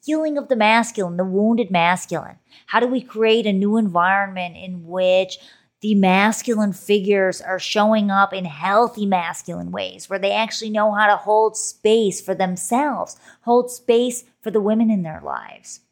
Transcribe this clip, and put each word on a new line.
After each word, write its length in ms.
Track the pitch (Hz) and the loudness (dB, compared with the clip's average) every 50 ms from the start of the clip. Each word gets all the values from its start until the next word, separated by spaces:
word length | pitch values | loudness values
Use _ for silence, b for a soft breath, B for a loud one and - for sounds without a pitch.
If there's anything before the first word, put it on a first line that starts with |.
| _ | _
Healing 320 | - 302 311 311 311 302 285 | -2 -2 -2 0 -2 -4 -4
of 80 | 277 285 | -2 -2
the 80 | 269 | 0
masculine, 600 | 226 208 214 220 233 226 233 - - 190 175 170 175 | 2 4 4 4 4 2 0 -2 -4 -4 -4 -2 -4
the 60 | 185 | -4
wounded 460 | 190 185 196 208 220 233 226 233 - | 0 2 2 4 4 4 2 0 0
masculine. 720 | 185 175 165 170 180 180 - - 175 156 - - - _ _ b b b b | 2 2 2 2 2 0 -2 -6 -8 -8 -8 -10 -18 _ _ b b b b
How 140 | b - 220 | b 0 0
do 80 | 240 247 | 2 2
we 140 | 254 254 | -2 -4
create 440 | - - - 220 220 220 220 226 214 | -4 -6 -4 0 2 2 2 2 2
a 80 | 214 202 | 0 0
new 240 | 190 196 202 208 226 | 0 2 2 2 2
environment 800 | 220 202 170 175 175 180 190 196 202 190 190 185 180 175 165 165 | 0 0 0 0 2 2 2 0 -2 -4 -6 -8 -10 -10 -10 -14
in 300 | 180 185 185 175 165 165 | -14 -14 -12 -14 -12 -8
which 500 | 175 185 185 185 185 185 190 185 - - b b b b b b b _ | -4 0 2 2 4 2 2 -2 -6 -18 b b b b b b b _
the 120 | - 214 214 | -2 0 2
masculine 800 | 202 196 185 185 190 202 214 214 - - - 233 214 214 202 180 | 4 4 4 4 4 4 2 0 -2 -2 -4 -2 0 0 -2 -4
figures 640 | - - - 208 208 185 196 202 196 190 185 180 - | -6 -2 0 0 0 2 2 2 2 2 0 -2 -4
are 200 | - - 185 185 | -6 -8 -8 -6
showing 500 | - - - 214 208 214 220 220 208 202 | -6 -4 0 0 2 2 2 2 2 0
up 240 | 196 196 196 196 196 | 2 2 2 2 0
in 120 | 190 185 | -6 -8
healthy 600 | 170 147 147 170 190 202 214 240 226 233 220 208 | -8 -10 -6 -4 0 2 2 2 2 0 -4 -2
masculine 680 | 196 190 180 170 165 185 - - - 170 175 87 - | 0 0 0 -2 -4 -8 -10 -10 -12 -12 -10 -10 -10
ways, 380 | 180 101 95 92 - 190 - - | -8 -8 -8 -8 -10 -14 -12 -8
where 80 | 190 196 | -8 -4
they 140 | 190 196 | -2 0
actually 400 | 202 208 220 214 - - 220 220 | 0 0 -2 -4 -6 -8 -8 -4
know 220 | 214 214 208 214 208 | -2 0 0 2 2
how 120 | 202 214 | 2 4
to 120 | 208 208 190 | 4 4 2
hold 380 | - 196 214 214 220 214 214 | 2 2 2 4 4 2 0
space 640 | - - - - _ _ 214 220 226 220 196 175 - | -4 -10 -10 -10 _ _ 2 4 4 2 0 -2 -4
for 140 | - - 190 | -6 -6 -4
themselves, 840 | - 190 185 180 175 - - 240 247 285 302 247 196 - - - b b b b b | -2 -2 -4 -4 -6 -6 -4 -2 0 0 -2 -2 -4 -8 -10 -12 b b b b b
hold 280 | b 226 240 240 247 247 | b 2 2 2 2 0
space 540 | - - _ - 233 233 240 254 240 - - b b b | -8 -14 _ 2 2 2 2 0 -4 -8 -12 b b b
for 80 | _ 220 | _ -2
the 100 | 190 214 | -2 0
women 300 | 202 208 220 220 233 220 | 0 2 2 2 2 2
in 140 | 220 196 175 | 2 0 -2
their 180 | 160 156 - - | -6 -10 -12 -10
lives? 580 | 71 69 62 53 - - - _ - - - _ _ | -8 -10 -10 -10 -14 -20 -20 _ -20 -20 -20 _ _